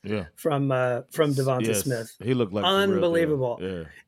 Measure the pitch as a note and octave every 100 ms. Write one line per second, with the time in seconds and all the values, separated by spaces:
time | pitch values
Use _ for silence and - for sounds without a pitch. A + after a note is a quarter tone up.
0 | G2 G#2 F2 - E3 C#3+ C#3 B2+ B2+ A#2+
1 | - - D3+ C#3 C3 B2+ A2+ G#2 G2 A#2+
2 | A2+ - G#2 B2+ A2 G#2 F3+ G3 G3 F#3
3 | E3+ E3+ D#3+ D3 B2+ A#2 F#2+ F2+ D#2 -